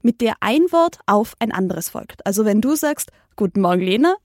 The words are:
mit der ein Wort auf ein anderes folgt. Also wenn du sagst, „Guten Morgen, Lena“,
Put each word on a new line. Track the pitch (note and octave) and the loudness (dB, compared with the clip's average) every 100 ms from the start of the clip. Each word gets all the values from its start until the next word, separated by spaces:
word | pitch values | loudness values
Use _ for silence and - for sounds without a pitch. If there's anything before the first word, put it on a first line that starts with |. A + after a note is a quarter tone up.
mit | A#3 A#3+ | -2 0
der | A3+ - | -2 -2
ein | G3+ C#4 F4 | 0 2 2
Wort | E4+ E4+ - - | 2 0 -2 0
auf | G#3 A3 - | 0 0 -4
ein | A3 | -4
anderes | - F#3 F3 - | -2 -4 -4 -8
folgt. | - - - - | -12 -14 -10 -4
Also | G3 G#3+ | 0 2
wenn | G#3 | 2
du | B3+ D4+ | 2 0
sagst, | D4+ D4 - _ _ - | -2 -4 -8 _ _ -6
„Guten | G3 G3+ | -2 0
Morgen, | F3+ F3+ | 2 2
Lena“, | F#3 G#3 D#4+ F#4+ | 2 2 2 0